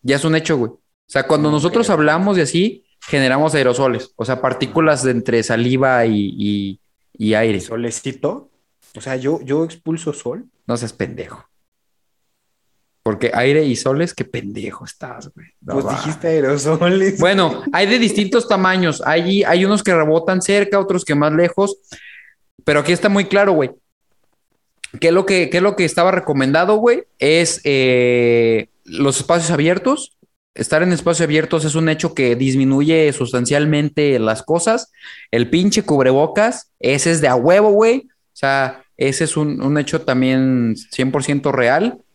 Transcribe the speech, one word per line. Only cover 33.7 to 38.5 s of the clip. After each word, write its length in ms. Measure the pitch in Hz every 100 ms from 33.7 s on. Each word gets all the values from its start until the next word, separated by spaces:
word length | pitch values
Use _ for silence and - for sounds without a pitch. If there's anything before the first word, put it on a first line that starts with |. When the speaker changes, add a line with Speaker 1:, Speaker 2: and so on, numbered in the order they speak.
| 147 147 151 143 127
Speaker 1:
las 240 | 110 110
cosas. 480 | - 165 220 226 - _ - - -
El 180 | 117 120
pinche 320 | 170 196 214
cubrebocas, 880 | 202 147 131 135 156 202 220 254 - _
ese 300 | 123 139 170
es 100 | 165
de 80 | 143
a 60 | 123
huevo, 360 | 135 190 214
güey. 380 | 202 226 262 - _ _
O 80 | -
sea, 480 | 135